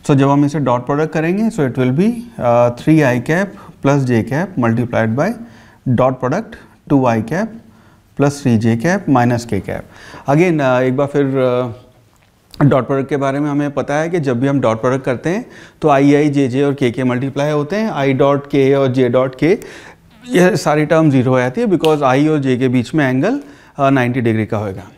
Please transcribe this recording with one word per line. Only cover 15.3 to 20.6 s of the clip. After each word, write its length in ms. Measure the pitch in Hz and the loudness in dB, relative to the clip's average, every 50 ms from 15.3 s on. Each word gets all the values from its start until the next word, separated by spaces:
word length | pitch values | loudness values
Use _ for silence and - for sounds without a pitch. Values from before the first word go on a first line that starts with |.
| 180 220 247 - - - - - _ _ | -4 -4 -8 -12 -18 -20 -20 -20 _ _
तो 80 | - 156 | 0 2
आई, 260 | 143 135 143 143 143 | 4 4 4 4 4
आई, 140 | 143 147 151 | 4 4 2
जे, 180 | 139 143 139 | 2 0 0
जे 160 | 127 120 135 143 | 0 0 0 0
और 100 | 143 139 | 0 0
के, 180 | 139 139 120 | 0 -2 -2
के 120 | 110 123 131 | -2 -2 -2
मल्टीप्लाई 480 | 127 123 127 135 135 - 143 143 151 | -2 -2 -2 -4 -4 -4 -4 -2 -2
होते 240 | 151 151 143 147 190 | -2 -2 -4 -4 -4
हैं। 160 | 208 220 220 | -4 -4 -4
आई 220 | 156 151 139 139 139 | -2 -2 0 0 2
डॉट 340 | 127 143 139 143 139 139 | 2 2 2 2 0 -2
के 260 | - - 143 135 135 139 | -2 0 2 4 4 4
और 140 | 139 135 | 2 2
जे 220 | 131 123 131 127 120 | 0 2 2 0 2
डॉट 260 | 120 127 127 135 - | 2 2 0 0 -2
के, 240 | - 147 151 202 - - - - - - - - _ _ _ _ - - 247 | -2 0 0 0 0 -4 -16 -18 -20 -20 -20 -20 _ _ _ _ -20 -12 -2
ये 280 | 247 185 180 180 - | 2 4 4 4 2
सारी 280 | 170 | 0